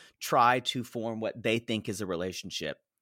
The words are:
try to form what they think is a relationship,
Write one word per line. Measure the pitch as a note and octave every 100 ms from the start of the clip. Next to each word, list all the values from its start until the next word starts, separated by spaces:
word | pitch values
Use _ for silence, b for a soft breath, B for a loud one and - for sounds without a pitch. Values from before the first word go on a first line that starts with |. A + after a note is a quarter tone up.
| B -
try | - C#3+ A#2+ B2+
to | A#2+ B2+
form | A2+ A#2+ A2+ A2
what | A2 A#2+
they | A2+ A2+
think | A#2 A2 A2+
is | F#2+
a | F#2+
relationship, | E2+ F#2 F2+ F#2 - D#2 C#2 _ _